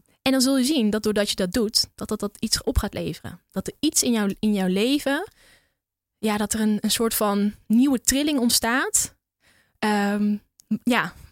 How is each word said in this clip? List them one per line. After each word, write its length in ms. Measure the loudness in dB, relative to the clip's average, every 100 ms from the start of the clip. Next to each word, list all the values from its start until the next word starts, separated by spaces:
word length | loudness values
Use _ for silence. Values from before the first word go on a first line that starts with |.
| -6 _
En 100 | 0
dan 100 | 2
zul 160 | 2 2
je 80 | 2
zien 240 | 2 2
dat 140 | 0
doordat 260 | 0 0 0
je 60 | -2
dat 160 | -2
doet, 360 | 0 0 -2 -6 -8
dat 120 | -8
dat, 120 | -6
dat 180 | -6 -6
iets 240 | -4 -2
op 140 | -2 -2
gaat 160 | -2
leveren. 480 | -4 -6 -8 -12 -16 _
Dat 160 | -8 -8
er 60 | -4
iets 240 | -2 0
in 80 | 0
jouw, 160 | 0 0 0
in 140 | 0
jouw 140 | 2 2
leven, 600 | 2 2 0 0 -2 -4 -14 -20 _ _ _ _ _ _ _
ja, 200 | -2 0
dat 160 | -2
er 60 | 0
een, 180 | 0 0
een 100 | 0
soort 220 | 0 0
van 400 | 0 0 2 0 -2 0
nieuwe 340 | 4 4 2
trilling 380 | 0 0 0 0
ontstaat. 760 | 2 0 0 0 0 -2 -4 -10 _ _ _ _ _ _
Ehm, 560 | 0 0 0 0 0 -2 -6 _ -6 -4
ja, 300 | 0 0 -2 -8 -10